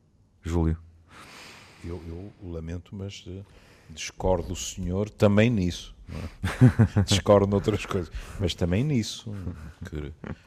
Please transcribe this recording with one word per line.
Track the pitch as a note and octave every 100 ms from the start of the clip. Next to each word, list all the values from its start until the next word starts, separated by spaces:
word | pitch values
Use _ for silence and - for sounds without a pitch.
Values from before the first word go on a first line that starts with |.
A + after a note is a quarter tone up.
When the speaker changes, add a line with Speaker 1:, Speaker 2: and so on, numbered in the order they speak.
| _ _ _ _
Speaker 1:
Júlio? | E2+ E2+ E2 E2 - - _ - - - - - - -
Speaker 2:
Eu, | E2+ F2 E2
eu | E2+ G2+ - F#2
lamento, | E2 D#2+ F2 -
mas, | G2+ G2 - -
eh, | F#2+ G2+ - - - -
discordo | D#2 - - F#2+ F#2 E2
do | F2
senhor | - - F2+ F2+ G#2+
também | - G#2 G2+ A2+
nisso, | A2 F2+ - - - -
não | D#2+
é? | E2 - F2+ - B2+ - A2 -
<laughs> |
Discordo | F#2 G2 - G2+ G2
noutras | G2+ G#2 G#2
coisas, | - G2 E2 - - -
mas | F2+
também | - F2 F#2+
nisso, | D3 C3 G#2+ - A2+ G2+ F2 E2 D2+ - F2+
que, | D2+ C#2+ D#2 - -